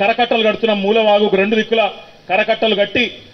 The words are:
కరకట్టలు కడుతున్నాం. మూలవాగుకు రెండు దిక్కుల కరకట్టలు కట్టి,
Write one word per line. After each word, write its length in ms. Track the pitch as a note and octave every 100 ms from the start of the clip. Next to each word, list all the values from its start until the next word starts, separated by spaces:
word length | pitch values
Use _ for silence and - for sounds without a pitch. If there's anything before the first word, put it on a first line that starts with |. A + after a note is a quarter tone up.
కరకట్టలు 440 | G3+ A3+ A#3+ A#3
కడుతున్నాం. 380 | A3 G#3 A3 G#3
మూలవాగుకు 540 | G3 A3+ G#3+ G#3 G#3 G3
రెండు 200 | G3+ A3
దిక్కుల 340 | G#3+ A3 G3+ - - - -
కరకట్టలు 460 | F#3 G#3+ A3 A3+
కట్టి, 400 | G3+ G3+ B3+ A3 - -